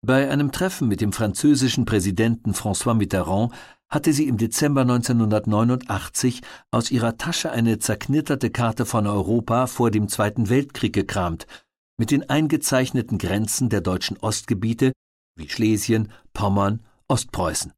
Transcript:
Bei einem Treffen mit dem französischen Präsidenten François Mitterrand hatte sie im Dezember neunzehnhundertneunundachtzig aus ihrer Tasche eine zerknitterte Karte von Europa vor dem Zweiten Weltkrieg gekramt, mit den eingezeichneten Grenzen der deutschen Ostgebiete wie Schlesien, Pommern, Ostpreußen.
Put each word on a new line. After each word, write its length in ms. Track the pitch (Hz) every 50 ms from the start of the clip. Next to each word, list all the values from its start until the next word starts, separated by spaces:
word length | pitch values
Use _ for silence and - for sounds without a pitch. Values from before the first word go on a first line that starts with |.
Bei 300 | - 107 127 135 143 139
einem 220 | 143 143 147 139 -
Treffen 340 | - 185 190 185 - 143
mit 140 | 117 101 87
dem 120 | 110 107 -
französischen 720 | - 117 104 92 - - 147 147 131 131 127 - - 120
Präsidenten 680 | 113 117 104 90 98 95 90 110 113 117 113 - 110 98
François 420 | - - 110 95 - - 123 117
Mitterrand 580 | 113 101 92 - 95 85 78 92 98 117 120 - - - - - _ _ _
hatte 240 | - 151 - 160 151
sie 160 | 135 156 143
im 80 | 123
Dezember 480 | 101 117 117 - - 151 147 147 135 131
neunzehnhundertneunundachtzig 1600 | 123 123 120 117 - 123 117 113 107 104 107 107 107 104 104 113 120 123 123 123 - 104 - - - - - - 127 123 - - - - - _ _
aus 220 | - 117 117 - -
ihrer 240 | 123 110 117 113
Tasche 340 | 117 - 165 170 - - 165
eine 300 | 131 120 113 117 113 110
zerknitterte 720 | - - 107 - - - 135 151 151 - 151 - - 110
Karte 360 | - - 120 117 110 - 139
von 220 | - - 117 104 104
Europa 580 | 104 101 92 92 113 120 113 - 117 120 127
vor 240 | 123 - - 120 117
dem 160 | 101 107 104
Zweiten 440 | 98 - - 107 104 104 - 117 95
Weltkrieg 420 | 123 135 143 143 - - - 110 -
gekramt, 560 | 104 95 - - 101 92 87 82 82 - _ - - _ _ _ _ _ _ _ -
mit 140 | 117 110 147
den 180 | 135 - -
eingezeichneten 880 | 147 151 156 151 156 151 - - 143 127 127 131 - 131 113 - - 92
Grenzen 520 | - 87 92 104 110 104 - - 127 117
der 100 | 107 101
deutschen 360 | - 92 92 92 - - 101 -
Ostgebiete 760 | - 110 104 - - - 127 95 98 113 113 117 135 131 131 _ _ _ _ _ _ _ _
wie 120 | - 80 73
Schlesien, 640 | - - 110 107 110 104 - - 113 110 110 104 - - _ - _
Pommern, 540 | - 101 101 98 101 98 98 107 117 - _ _ _ _ _
Ostpreußen. 640 | 139 117 - - - - 90 82 78 - - 90 _